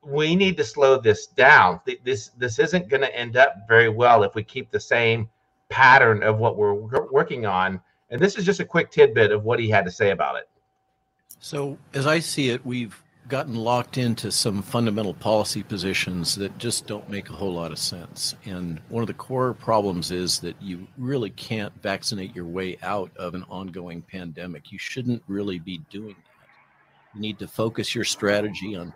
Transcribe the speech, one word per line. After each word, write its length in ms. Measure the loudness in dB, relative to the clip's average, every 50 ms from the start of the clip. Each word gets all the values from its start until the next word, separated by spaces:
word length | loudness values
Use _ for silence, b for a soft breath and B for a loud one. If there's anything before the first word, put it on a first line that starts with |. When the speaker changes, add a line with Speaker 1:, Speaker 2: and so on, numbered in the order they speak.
| _
Speaker 1:
we 320 | -6 -2 -2 0 2 2
need 220 | 2 2 2 2
to 80 | -2 -4
slow 340 | -4 0 4 6 6 6 6
this 280 | 6 2 2 2 0 -12
down. 520 | _ 6 8 10 10 10 8 6 4 0 _
Th-, 140 | -8 -10 -8 _
this, 280 | -4 -4 -4 -6 -12 _ -6
this 200 | -6 -6 0 0
isn't 300 | 0 2 2 -2 0 0
gonna 180 | 0 0 0
end 300 | 0 -2 -4 -8 -2 4
up 180 | 4 4 4 4 -4 -2 4
very 200 | 6 6 6 6
well 360 | 4 4 6 8 8 8 6
if 100 | 4 0
we 80 | -4 -8
keep 300 | _ -10 -12 -12 _ -6
the 80 | -6
same 480 | -2 0 0 2 4 2 2 0 -2 -8 _ _ _ _ _ _ _ _
pattern 520 | 2 6 8 10 10 10 8 6 4 4 2
of 160 | 2 2 2
what 180 | 2 0 2
we're 180 | 2 2 2 2
wor-, 340 | 0 -4 -4 -4 -4 -4 2 0
working 340 | 0 0 0 -4 -6 -4
on." 340 | -2 0 0 0 0 -2 -6 _ _ _ _ _ _
And 100 | -4 0
this 160 | 0 0 0
is 80 | 0 -2
just 160 | -2 0 -2
a 40 | -2
quick 280 | -2 0 -2 -2 0 4
tidbit 400 | 6 6 6 8 4 4 4 4
of 100 | 0 0
what 160 | 0 -2 -2
he 100 | 0 2
had 160 | 2 2 2
to 40 | 0
say 200 | -4 0 0 0
about 260 | 0 0 -2 -4 -4
it. 120 | -6 -10 _ _ _ _ _ _ _ _ _ _ _ _ _ _ _ _ _ -20 _
Speaker 2:
So, 360 | -18 -12 -8 -8 -6 -8 -8 -12 -18 _ -6
as 120 | -2 0
I 140 | 2 2 0
see 300 | 0 -2 -4 -2 -2 -2
it, 140 | -2 -4 -6
we've 380 | -8 -8 -8 -8 -10 -12 -20 _ _ _ _ _
gotten 300 | -8 -6 -6 -6 -6 -6
locked 400 | -6 -2 0 0 0 0 -2 -4
into 340 | -2 -2 -2 -2 -2 -4 -4
some 300 | -4 -2 -2 -2 -2 -4
fundamental 540 | -6 -4 -2 0 0 0 -2 -2 -4 -6 -6
policy 480 | -6 0 0 2 2 2 0 -4 -8 -8
positions 720 | -8 -10 -6 -4 -4 -2 -2 -4 -4 -4 -6 -4 -4 -4
that 220 | -4 -6 -8 -8 -8
just 280 | -8 -6 -6 -6 -6
don't 220 | -8 -12 -12 -10 -10
make 220 | -12 -12 -12 -12
a 20 | -12
whole 220 | -8 -6 -6 -4
lot 180 | -4 -6 -8 -8
of 60 | -8
sense. 580 | -8 -8 -8 -10 -14 -18 -14 -8 -8 -8 -8 -10 -14
And 340 | -12 -10 -10 -8 -8 -10 -12 -14 -8
one 120 | -6 -6 -4
of 40 |
the 80 | -6 -6
core 400 | -10 -10 -8 -4 -2 -2 -2 -4
problems 560 | -6 -2 0 0 2 2 0 -2 -4 -6 -6
is 280 | -6 -6 -4 -2 -4 -4
that 140 | -4 -8 -12 _
you 260 | -12 -12 -12 -12 -14 -18 _ -10
really 320 | -8 -6 -4 -4 -6 -6
can't 420 | -10 -14 -10 -8 -8 -6 -6 -8 -12 -10
vaccinate 560 | -6 -6 -6 -4 -4 -6 -6 -6 -8 -12 -12
your 80 | -12 -12
way 320 | -10 -8 -8 -8 -8 -8 -10 -8
out 280 | -6 -6 -6 -6 -8 _
of 180 | -12 -10 -10 -10
an 100 | -10 -14 -12
ongoing 540 | -14 -14 -14 -12 -14 -14 -14 -14 -14 -16 -16
pandemic. 680 | _ -16 -14 -14 -14 -14 -14 -14 -14 -14 -14 _ -18
You 80 | -18 -14
shouldn't 440 | -14 -12 -10 -8 -4 -4 -6 -6 _
really 320 | -8 -8 -6 -6 -6 -6 -8
be 200 | -10 -12 -14 -14 -14 _
doing 240 | -16 -16 -16 -16 -18
that. 1000 | _ _ _ _ _ _ _ _ _ _ _ _ _ _ _ _ _ _ _ _
You 60 | -10 -8
need 160 | -8 -8 -10
to 100 | -12 -14
focus 460 | -4 -2 -2 -2 -2 -4 -6 -6 -4
your 100 | -4 -4
strategy 720 | -4 -4 -2 0 2 2 2 0 -2 -6 -8 -10 -10 -10
on 160 | -10 -12 -14 -16